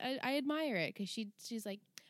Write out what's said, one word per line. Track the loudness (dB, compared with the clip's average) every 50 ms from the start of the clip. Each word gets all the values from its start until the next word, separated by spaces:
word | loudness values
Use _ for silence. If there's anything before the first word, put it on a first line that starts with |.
I, | -2 -2 -2 0
I | 0 2 2 2
admire | 2 2 2 2 2 2 4
it | 2 2 2 0
'cause | -2 -4 -2
she, | -2 -4 -4 -6 -8 -12 -8
she's | -6 -6 -4 -4
like, | -4 -6 -6 -10 _ _ -20 -20